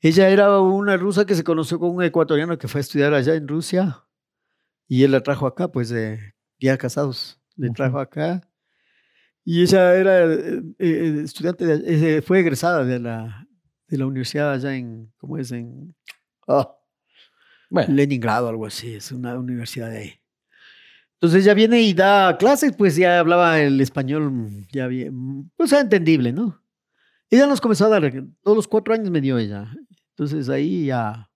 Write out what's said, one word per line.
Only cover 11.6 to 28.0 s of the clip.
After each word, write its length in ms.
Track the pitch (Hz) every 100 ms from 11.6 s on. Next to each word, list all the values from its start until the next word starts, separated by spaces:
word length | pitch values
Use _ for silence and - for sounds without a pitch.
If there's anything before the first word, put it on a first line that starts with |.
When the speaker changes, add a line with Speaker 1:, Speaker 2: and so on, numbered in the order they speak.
| 170
Speaker 1:
de, 520 | 151 156 165 160 156
eh, 40 |
fue 180 | 151 185
egresada 440 | 170 135 170 170
de 140 | 127 127
la, 480 | 117 113 113 104 147 _ _ _ _
de 100 | 139
la 80 | 135
universidad 460 | 135 123 147 147
allá 220 | 135 139
en, 380 | 131 123 113 113 _
¿cómo 180 | 143 135
es? 140 | 127
En, 420 | 120 117 127 156 _ _ - _ _ -
ah, 220 | 135 - _ _ _ _ _ _ _ _ _ _
Speaker 2:
Bueno. 240 | 185 120
Speaker 1:
Leningrado, 540 | 139 143 135 113 107 120
algo 180 | 113 110
así, 280 | - 120
es 180 | 107 -
una 260 | 127 123 123
universidad 520 | 123 123 117 - 113
de 80 | 110
ahí. 160 | 98 - _ _ _ _ _ _ _ _ _
Entonces 300 | _ 175 175
ella 80 | 196
viene 300 | 202 220 240
y 100 | 220
da 460 | 175 190 202 190 165
clases, 340 | 214 285 294 -
pues 200 | 202 151
ya 220 | 180 175
hablaba 420 | 165 175 175 160
el 180 | 147 139
español, 840 | 131 - 131 151 147 131 110 101 92
ya 140 | 139 127
bien, 640 | 127 143 131 131 139 151
pues 160 | _ 330
entendible, 580 | 285 262 196 160 160 120
¿no? 300 | 135 226 - _ _ _ _ _ _ _
Ella 180 | 233 285
nos 140 | 277
comenzó 240 | 240 196
a 40 | 208
dar, 200 | 214